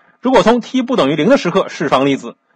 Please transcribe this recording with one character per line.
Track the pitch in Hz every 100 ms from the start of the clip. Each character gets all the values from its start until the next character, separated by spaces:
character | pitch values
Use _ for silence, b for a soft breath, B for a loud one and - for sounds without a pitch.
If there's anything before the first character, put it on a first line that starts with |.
| b b
如 | 247
果 | 247
从 | 196 240
T | - 254
不 | 247 233
等 | 135
于 |
零 | 151 175
的 | 277
时 | 180
刻 | 180 -
释 | - 147
放 | 135 139
粒 | 127
子， | 117 - _